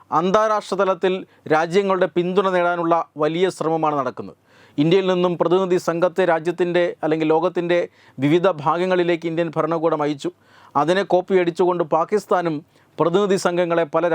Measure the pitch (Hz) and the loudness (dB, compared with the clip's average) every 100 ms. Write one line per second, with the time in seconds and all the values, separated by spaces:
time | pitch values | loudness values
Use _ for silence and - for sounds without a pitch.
0 | - 151 180 214 214 214 - 190 190 185 | -4 -2 2 2 2 -2 -4 -2 0 0
1 | 190 185 185 _ - 156 170 180 196 190 | 0 -2 -6 _ -2 0 2 0 0 0
2 | 180 - 175 185 190 180 175 175 170 170 | 0 -2 -2 0 0 2 0 0 0 0
3 | - - 151 165 185 - 156 165 156 147 | 0 -2 -2 0 -2 0 -4 -2 0 -2
4 | 127 110 98 - _ _ - - 151 190 | -4 -6 -12 -18 _ _ -10 -2 2 2
5 | 190 180 180 170 170 185 190 185 175 170 | 2 0 0 0 0 0 0 -2 -2 -2
6 | 180 175 185 165 160 175 175 175 175 - | 0 0 0 0 -2 -2 -2 0 -2 -2
7 | 156 160 156 156 180 175 170 175 170 _ | -4 -2 0 0 0 -2 -2 -2 -2 _
8 | _ - 139 170 185 160 143 165 185 185 | _ -4 0 2 2 0 -2 -2 0 0
9 | 170 170 165 165 170 160 156 165 165 151 | 0 -2 -2 -4 -4 -2 -2 -2 0 0
10 | 147 147 170 - _ - - 135 151 185 | -2 -4 -8 -10 _ -20 -6 -2 0 0
11 | 196 180 180 190 175 165 185 180 160 160 | 2 0 2 0 0 0 0 0 0 -2
12 | 170 208 - 190 170 151 - _ _ - | 0 -2 0 -2 0 -4 -8 _ _ -2
13 | 156 180 208 190 185 175 180 165 160 165 | 0 2 2 0 0 0 0 0 0 0
14 | 170 | 0